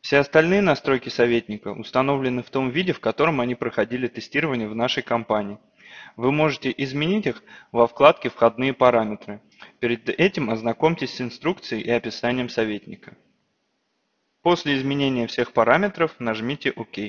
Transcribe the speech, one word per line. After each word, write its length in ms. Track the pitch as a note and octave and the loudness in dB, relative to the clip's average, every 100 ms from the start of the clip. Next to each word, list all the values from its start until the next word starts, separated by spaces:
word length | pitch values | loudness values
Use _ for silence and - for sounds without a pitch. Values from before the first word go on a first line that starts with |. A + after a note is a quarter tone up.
Все 160 | - C#3+ | 2 2
остальные 440 | C#3 D#3+ D#3+ G3 | 4 2 4 4
настройки 460 | F#3+ D3 - C3 - | 4 2 0 -2 -2
советника 600 | - A#2+ A#2 - G#2 G2+ | 0 2 2 -2 -10 -10
установлены 720 | G#2 G#2+ B2+ C3+ C#3 C3 B2 | -10 -4 -2 0 0 -2 -4
в 80 | - | -4
том 220 | C3+ C3 | -2 -2
виде, 220 | C3+ F#3 | -2 -2
в 60 | - | -2
котором 420 | A2 - D#3 C#3+ | -4 0 0 0
они 120 | B2 | -2
проходили 540 | B2 A#2+ - A#2 B2 B2 | -4 -4 -2 -2 -2 -6
тестирование 600 | - - C#3 D#3 B2 G#2+ | -8 -6 -4 -2 -4 -4
в 80 | A2 | -4
нашей 280 | B2 - | -2 -2
компании. 560 | - A#2 A2 G#2+ G2+ G2+ _ _ - - - - | -2 -4 0 -2 -2 -12 _ _ -20 -20 -20 -2
Вы 160 | B2 | 0
можете 420 | D3 D#3 C3 C3 - | 2 0 0 -6 -4
изменить 520 | C#3 C#3 D#3 G#3 D#3 | -4 -2 -2 0 -2
их 160 | A2+ _ - _ | -6 _ -20 _
во 160 | A#2 A#2 | 2 2
вкладке 420 | - C#3+ D#3 B2+ | 6 6 6 -4
«Входные 440 | - A2+ A2 C3 | 2 2 4 -4
параметры». 680 | B2+ B2+ A#2 G#2+ G#2+ - G#2+ _ _ - _ | 4 4 4 0 -6 -12 -16 _ _ -20 _
Перед 300 | A#2+ A#2 A#2+ | -4 -2 -4
этим 400 | - F#3 F#3 A2+ | 2 2 2 -4
ознакомьтесь 640 | A2 A#2 A2+ D#3+ E3 B2+ | -2 -4 0 0 0 -6
с 80 | - | -6
инструкцией 600 | B2 - D#3 F#3 - A2+ | -10 -4 -4 -4 -6 -6
и 80 | A2 | 0
описанием 580 | A#2+ A2+ - A#2 B2+ B2 | -2 -2 -4 -2 -2 -2
советника. 680 | - A2 G#2 - G2+ - - _ _ _ _ _ _ _ _ _ _ _ _ | -2 -2 -4 -10 -20 -20 -20 _ _ _ _ _ _ _ _ _ _ _ _
После 360 | E3+ E3+ C#3+ C3+ | 0 2 2 0
изменения 500 | C3+ C#3 C#3 B2+ A#2 | 0 0 0 0 -2
всех 260 | - A#2+ | -2 -2
параметров 600 | - A2+ D3 G3+ F3+ D#3+ - | 2 4 4 2 -2 -4 -2
нажмите 540 | A#2+ A2 A#2 C#3+ C#3 | -6 -4 -6 -4 -6
«Ок». 260 | - A2 - | -6 -12 -8